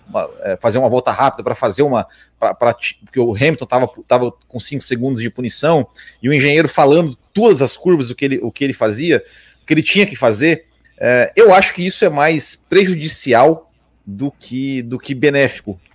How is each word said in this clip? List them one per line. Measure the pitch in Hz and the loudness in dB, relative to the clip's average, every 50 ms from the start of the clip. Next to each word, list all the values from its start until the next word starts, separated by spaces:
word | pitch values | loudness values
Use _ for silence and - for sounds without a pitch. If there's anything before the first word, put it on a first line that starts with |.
| _ | _
uma, | - 101 107 80 - - - | -8 -6 -6 -6 -8 -10 -10
é, | - 101 92 | -6 -6 -6
fazer | - - 117 107 127 | -2 -2 -2 0 0
uma | 131 113 | 0 0
volta | 120 123 - 131 | 0 0 -2 -2
rápida | - - 135 139 - - 101 | -2 0 0 -2 -2 -4 -6
pra | 123 117 | -6 -6
fazer | - 127 110 95 - 147 | -2 -4 -2 0 0 0
uma, | 143 127 110 95 - _ _ _ _ _ - | 0 0 -2 -4 -6 _ _ _ _ _ -4
pra, | 117 104 - | -4 -4 -2
pra | - 120 120 113 | 0 0 -2 -2
ti-, | - - - - _ _ | -2 -6 -10 -10 _ _
porque | - - 131 | -8 -4 -2
o | 120 117 104 | -2 0 0
Hamilton | 104 135 160 156 - 127 | 0 0 0 0 -2 -4
tava, | - 123 127 127 - - - - | -4 -2 -2 -2 -2 -6 -8 -2
tava | - 123 123 123 120 - _ _ | 0 0 0 0 -2 -8 _ _
com | _ - 117 | _ -14 -14
cinco | - - 143 127 - | -12 -10 -10 -8 -6
segundos | - 127 117 123 139 131 110 | -6 -6 -4 -4 -4 -4 -4
de | 113 113 | -6 -8
punição, | - - 123 110 - - 151 147 165 180 - - _ - - - _ _ 113 | -8 -8 -8 -8 -6 -2 0 2 2 2 0 -2 _ -20 -20 -20 _ _ -2
e | 131 | 0
o | 151 | 0
engenheiro | 139 135 143 147 160 156 - | 2 2 2 2 2 0 0
falando | - 165 151 139 147 170 170 147 123 _ _ _ - | 2 2 4 4 4 4 2 0 -6 _ _ _ -2
todas | 196 233 226 175 127 | 2 2 2 2 2
as | 139 123 - | 0 -2 -2
curvas, | - - 180 180 147 127 120 | -4 0 0 0 0 0 -4
o | 123 | -6
que | - 139 | -4 -4
ele, | 139 135 - | -4 -4 -4
o | 113 117 | -6 -8
que | - - 143 | -6 -6 -6
ele | 135 123 | -4 -4
fazia, | - 117 110 104 117 160 - 143 110 - _ _ - - _ _ _ | -2 -2 -2 -2 -2 -2 0 0 0 -2 _ _ -20 -20 _ _ _
o | _ | _
que | - 160 | -2 0
ele | 156 - | 0 0
tinha | - - 196 202 | 0 0 0 0
que | 202 135 | 0 -2
fazer. | - 131 117 107 101 143 165 160 160 - _ _ _ _ _ _ - | 0 0 0 2 2 2 0 0 -2 -4 _ _ _ _ _ _ -4
É, | - 120 123 123 117 - - | -2 0 2 2 2 2 4
eu | - 233 208 185 | 6 6 8 8
acho | 196 196 - - | 6 4 2 -4
que | 180 180 | -6 -6
isso | 190 - - 214 | -6 -4 0 0
é | 175 | 0
mais | 147 143 147 160 165 147 - - - | 0 2 0 0 0 -2 -4 -8 -12
prejudicial | - _ - 170 190 202 185 180 151 151 156 - - - 135 117 117 131 156 160 160 - _ _ _ _ _ _ _ - | -12 _ 0 2 2 2 2 0 -4 -6 -8 -8 -6 -2 2 4 6 6 4 4 2 -6 _ _ _ _ _ _ _ -18
do | 101 101 98 139 143 | -16 -12 -8 -8 -8
que, | - _ - - 120 131 135 139 135 127 | -10 _ -16 -12 -8 -8 -6 -6 -6 -6
do | 117 117 127 | -6 -8 -10
que | 117 - - 139 | -10 -8 -8 -4
benéfico | 123 147 147 139 139 139 120 - - - 107 92 - _ _ _ | 0 0 2 4 4 2 0 0 -6 -14 -14 -14 -14 _ _ _